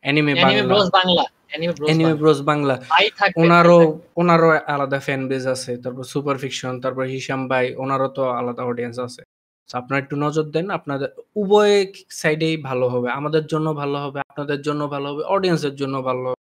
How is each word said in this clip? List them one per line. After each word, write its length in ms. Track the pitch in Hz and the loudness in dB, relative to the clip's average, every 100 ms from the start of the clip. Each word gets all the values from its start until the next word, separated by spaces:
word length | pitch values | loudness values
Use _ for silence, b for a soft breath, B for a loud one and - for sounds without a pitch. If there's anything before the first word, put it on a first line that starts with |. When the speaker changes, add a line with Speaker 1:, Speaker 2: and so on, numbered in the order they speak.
Speaker 1:
অ্যানিমে 320 | 139 147 147 | 0 0 2
Speaker 2:
অ্যানিমে 280 | 139 135 135 | 2 4 4
Speaker 1:
বাংলা। 140 | 131 196 | 2 2
Speaker 2:
ব্রোস 140 | 190 | 4
বাংলা, 300 | 185 185 175 - _ _ | 2 4 2 0 _ _
অ্যানিমে 260 | 151 170 | -6 -6
ব্রোস 140 | 165 151 | -4 0
Speaker 1:
অ্যানিমে 220 | 160 160 | 2 2
Speaker 2:
বাংলা। 120 | 156 | 4
Speaker 1:
ব্রোস 200 | 156 143 | 4 2
বাংলা। 440 | 143 147 143 123 - | 2 0 0 -2 2
Speaker 2:
ভাই 200 | 165 208 - | 2 2 2
থাকবে, 260 | 202 180 | -2 2
Speaker 1:
ওনারও, 360 | 165 170 170 175 | 6 6 8 8
Speaker 2:
ভাই 100 | 165 | 6
থাকবে। 200 | 156 - - | 2 -8 -2
Speaker 1:
ওনারও 340 | 175 170 165 | 2 6 6
আলাদা 500 | 156 - 143 139 139 | 4 0 -4 -2 -2
ফ্যান 280 | 135 135 131 | -2 -4 -2
বেস 180 | 135 127 | -4 -2
আছে। 320 | 127 - 123 | -4 -4 -8
তারপর 260 | 123 127 | -8 -10
সুপার 340 | 127 147 143 135 | -6 -4 -2 -4
ফিকশন, 440 | 139 - 131 127 | -4 -8 -8 -6
তারপর 220 | 131 127 | -6 -4
হিশাম 440 | 131 131 - 135 131 | -6 -6 -6 -6 -2
ভাই, 280 | 131 127 131 | 0 -2 -4
ওনারও 320 | 131 135 135 | -4 -2 -2
তো 220 | 135 135 | -2 -2
আলাদা 340 | 120 123 120 | -2 -4 -6
অডিয়েন্স 360 | 123 120 120 117 | -6 -4 -6 -6
আছে। 220 | 123 - - _ _ _ _ | -10 -10 -20 _ _ _ _
So, 60 | 123 | -10
আপনারা 260 | 123 139 | -4 -4
একটু 120 | 135 143 | -4 -4
নজর 280 | 147 151 | -2 -2
দেন, 260 | 156 151 185 | -2 -4 -4
আপনাদের 380 | 175 - 139 139 - - - | -6 -6 -6 -6 -10 -10 -6
উভয় 500 | 196 208 208 202 196 - _ | 2 4 6 4 0 -6 _
সাইডেই 480 | - 165 156 160 160 | -4 -2 0 0 -2
ভালো 320 | 135 127 127 | -4 -2 0
হবে। 220 | 123 123 | 0 -2
আমাদের 360 | 131 147 156 151 | -4 -2 -2 -2
জন্য 260 | 156 156 | -2 -2
ভালো 240 | 151 143 143 | -4 -4 -4
হবে, 220 | 143 139 | -6 -8
আপনাদের 420 | 139 - 143 143 | -10 -10 -6 -6
জন্য 260 | 147 147 147 | -4 -4 -4
ভালো 260 | 143 143 | -6 -6
হবে, 100 | 143 | -8
অডিয়েন্সের 520 | 156 196 190 165 147 139 | -2 0 2 0 -2 -6
জন্য 280 | 139 135 | -6 -4
ভালো 220 | 131 127 127 | -4 -4 -4
হবে। 100 | 127 | -8